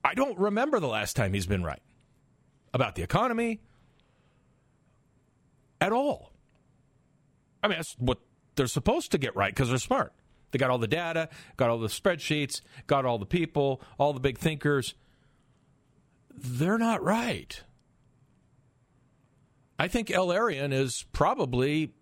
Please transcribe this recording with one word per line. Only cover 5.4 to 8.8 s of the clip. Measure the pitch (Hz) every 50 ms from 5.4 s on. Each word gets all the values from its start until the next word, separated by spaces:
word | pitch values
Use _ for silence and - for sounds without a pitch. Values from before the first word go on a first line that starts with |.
| _ _ _ _ _ _ _ _
at | - 196
all. | 220 247 277 294 - - - - - _ _ _ _ _ _ _ _ _ _ _ _ _ _ _ _ _ _ _ _ _ _ _ _ _
I | - 214
mean, | 180 160
that's | 160 - - -
what | 127 123 127 - _ _ _ _ _ _ _
they're | - 131
supposed | 120 - 139